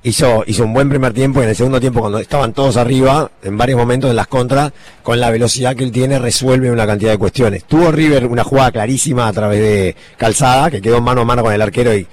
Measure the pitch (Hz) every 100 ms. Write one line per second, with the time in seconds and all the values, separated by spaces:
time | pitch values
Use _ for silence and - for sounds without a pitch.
0 | 120 107 139 110 104 101 110 117 139 139
1 | 127 107 135 135 113 104 127 131 131 120
2 | 110 104 - 147 117 113 135 117 120 131
3 | 131 143 143 - 98 104 123 127 120 127
4 | 135 113 - 131 123 135 147 - - -
5 | - 120 120 113 117 - 123 131 131 117
6 | 131 139 120 - 127 127 127 120 104 104
7 | 110 107 95 - 117 98 - 156 170 156
8 | 156 139 120 117 107 135 127 113 107 135
9 | - 123 113 101 104 104 107 104 92 -
10 | - - 113 104 131 131 160 135 104 120
11 | 120 127 117 120 113 104 107 110 120 107
12 | 87